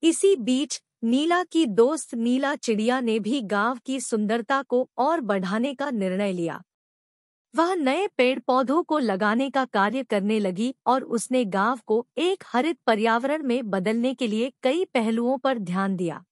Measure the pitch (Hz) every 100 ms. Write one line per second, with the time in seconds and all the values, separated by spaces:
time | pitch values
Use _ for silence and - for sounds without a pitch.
0 | 320 320 392 392 214 254 285 - _ _
1 | 226 254 311 349 359 320 311 190 240 311
2 | - 240 233 254 277 294 - 214 220 254
3 | 240 220 208 277 208 202 220 254 - 262
4 | 247 226 208 233 220 269 277 247 254 -
5 | 262 330 233 202 185 214 247 254 285 240
6 | 190 185 202 185 165 - - _ _ _
7 | _ _ _ _ _ 226 330 381 269 294
8 | 403 - 247 269 - 254 233 302 349 302
9 | 240 190 208 226 269 269 262 208 196 247
10 | 262 208 196 220 202 180 233 269 - 262
11 | - 233 - 254 226 190 202 254 - 220
12 | - - 339 392 - 240 277 - - 220
13 | 226 226 262 311 277 240 226 196 180 226
14 | 240 262 226 214 247 - 262 311 370 262
15 | 220 226 240 262 269 254 180 180 196 185
16 | 175 151 _